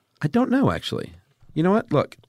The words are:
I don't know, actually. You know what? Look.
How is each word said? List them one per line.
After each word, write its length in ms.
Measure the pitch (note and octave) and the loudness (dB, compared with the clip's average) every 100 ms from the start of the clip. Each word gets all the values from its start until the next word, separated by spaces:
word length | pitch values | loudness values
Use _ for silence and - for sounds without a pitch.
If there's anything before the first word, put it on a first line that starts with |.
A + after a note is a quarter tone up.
| _ _ | _ _
I 60 | D3+ | -2
don't 220 | A#3 C4 | 0 2
know, 220 | B3+ F#3+ | 2 2
actually. 420 | E2 - - - - _ _ - | 0 -4 -8 -8 -14 _ _ -10
You 100 | D#3 | -2
know 80 | F3 | 0
what? 200 | G3+ - | 0 0
Look. 260 | C#3+ - - | -2 -2 -8